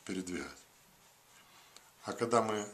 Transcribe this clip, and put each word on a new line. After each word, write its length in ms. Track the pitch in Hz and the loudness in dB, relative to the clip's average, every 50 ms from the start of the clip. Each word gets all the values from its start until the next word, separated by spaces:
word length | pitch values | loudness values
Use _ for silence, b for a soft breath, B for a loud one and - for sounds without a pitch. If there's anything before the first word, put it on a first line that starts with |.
| - | -8
передвигать. 560 | - 95 92 90 90 87 76 69 - - - - - - - - - - - - - - - - - B B B B B B B B B B B B B - - | -6 -4 -4 -4 -4 -4 -6 -6 -8 -12 -16 -20 -20 -20 -20 -20 -20 -20 -20 -20 -20 -20 -20 -20 -20 B B B B B B B B B B B B B -12 -8
А 80 | 104 95 | -6 -2
когда 280 | - 117 110 120 113 | 0 2 4 6 6
мы, 260 | 110 107 107 104 104 107 | 6 4 2 0 -2 -4